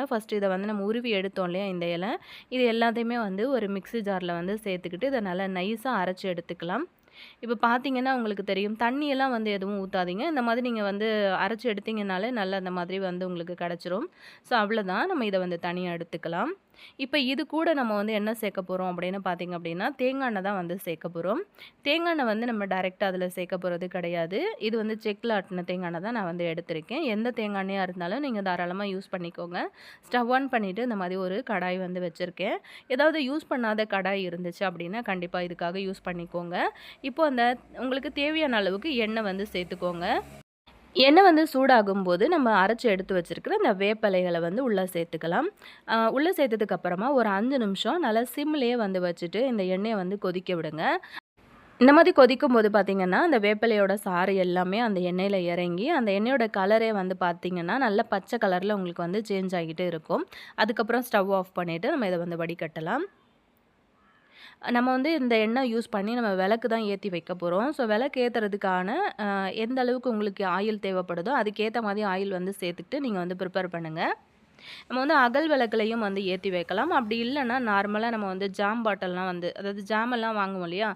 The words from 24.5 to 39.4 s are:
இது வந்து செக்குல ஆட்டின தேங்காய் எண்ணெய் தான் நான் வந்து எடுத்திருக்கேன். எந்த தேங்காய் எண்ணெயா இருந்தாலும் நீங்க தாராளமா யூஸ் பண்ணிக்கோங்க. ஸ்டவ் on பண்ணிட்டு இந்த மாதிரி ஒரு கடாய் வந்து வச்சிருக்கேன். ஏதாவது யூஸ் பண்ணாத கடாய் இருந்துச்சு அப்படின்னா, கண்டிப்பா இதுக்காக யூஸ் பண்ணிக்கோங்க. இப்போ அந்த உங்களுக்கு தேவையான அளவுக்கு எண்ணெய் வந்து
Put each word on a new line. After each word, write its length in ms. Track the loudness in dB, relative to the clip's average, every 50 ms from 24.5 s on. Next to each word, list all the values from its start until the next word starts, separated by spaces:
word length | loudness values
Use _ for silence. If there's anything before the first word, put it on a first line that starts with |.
| -4 -4
இது 160 | -4 -2 0
வந்து 200 | 0 -2 -2 -4 -4
செக்குல 360 | -4 -6 -6 -4 -2 -2 0
ஆட்டின 300 | -2 -2 -4 -6 -6 -4
தேங்காய் 260 | -4 -4 -4 -4 -4
எண்ணெய் 140 | -6 -6 -6
தான் 120 | -4 -4
நான் 120 | -4 -4 -4
வந்து 180 | -4 -2 -2
எடுத்திருக்கேன். 580 | -2 -4 -4 -6 -6 -6 -8 -8 -8 -6 -4 -2
எந்த 240 | -2 -2 -2 -2 -4
தேங்காய் 320 | -4 -4 -4 -4 -2 -4 -4
எண்ணெயா 200 | -2 -2 -2 -2
இருந்தாலும் 420 | -2 -2 -4 -4 -4 -4 -2 -2
நீங்க 180 | -2 -2 -2 0
தாராளமா 440 | 0 0 0 -2 -2 -2 -4 -4
யூஸ் 220 | -4 -4 -6 -6 -6
பண்ணிக்கோங்க. 480 | -8 -8 -8 -8 -10 -10 -10 -8 -6 -6 -6 -6 -8 -12 -20 -20 -20 -20 -8
ஸ்டவ் 300 | -2 0 0 2 4 2
on 140 | 2 2 2
பண்ணிட்டு 340 | 0 0 0 0 -2 -2 -2
இந்த 140 | -2 -2
மாதிரி 220 | -2 -2 -2 -2 -2
ஒரு 200 | -2 -2 -2 -4 -4
கடாய் 340 | -2 -2 -2 0 -2 -2 -2
வந்து 240 | -4 -4 -4 -4 -4
வச்சிருக்கேன். 560 | -6 -6 -6 -8 -6 -6 -4 -4 -4 -4 -4 -6 -12 -20 -14 -8 -2
ஏதாவது 320 | 0 4 4 4 4 2 0
யூஸ் 240 | -2 -2 -4 -4 -4
பண்ணாத 380 | -2 -2 0 0 0 0 0
கடாய் 360 | 0 0 0 0 0 0 -2 -2
இருந்துச்சு 400 | -4 -4 -6 -6 -6 -4 -2 -2
அப்படின்னா, 380 | -2 -2 -4 -8 -6 -6 -6 -4
கண்டிப்பா 380 | -2 -2 -2 -4 -4 -4 -4
இதுக்காக 380 | -4 -4 -4 -4 -4 -4 -4 -4
யூஸ் 220 | -4 -6 -6 -6 -6
பண்ணிக்கோங்க. 520 | -8 -6 -6 -8 -8 -8 -8 -6 -4 -2 -2 -2 -2 -2 -6 -16 -20 -16 -10 -10
இப்போ 200 | -6 0 2 2
அந்த 200 | 2 4 4 4 4 2 0 -4 -16 -12
உங்களுக்கு 360 | -8 -4 -2 -2 -2 -4 -4 -2
தேவையான 440 | 0 0 0 2 2 2 2 2
அளவுக்கு 340 | 2 2 2 0 0 -2 -2 0
எண்ணெய் 280 | 0 0 0 0 -2 -2
வந்து 200 | -2 -2 -4